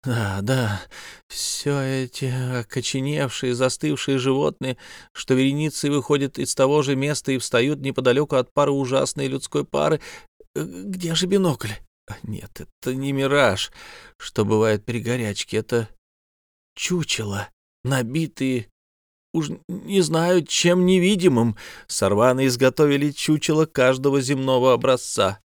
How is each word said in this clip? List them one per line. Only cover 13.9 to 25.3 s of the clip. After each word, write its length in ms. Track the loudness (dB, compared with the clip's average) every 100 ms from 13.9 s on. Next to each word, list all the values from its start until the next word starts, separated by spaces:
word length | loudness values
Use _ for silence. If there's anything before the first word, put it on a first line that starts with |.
| -20 -20 _
что 280 | -8 -2 2
бывает 400 | 4 4 0 -2
при 160 | -6
горячке, 560 | -4 -4 -4 -6 -4 -4
это 320 | 0 -2 -2 -12 _ _ _ _ _ _ _
чучело, 760 | -10 -4 -4 -2 -4 -4 -6 -8 _ _ _
набитые, 840 | -2 -2 0 -2 -4 -4 -2 -2 -6 _ _ _ _ _ _
уж 160 | -6 -4 -8 -10
не 320 | -12 -2 0
знаю, 460 | 2 2 2 2 2
чем 400 | 0 2 4 4
невидимым. 720 | 4 4 4 4 4 2 -2 -12 -20 -10
Сорваны 580 | 0 2 4 4 4 2
изготовили 640 | 4 2 4 4 4 0
чучело 540 | -2 0 0 2 2 2
каждого 560 | 4 2 4 2 2
земного 500 | 0 -2 2 2 4
образца. 680 | 4 4 0 0 0 0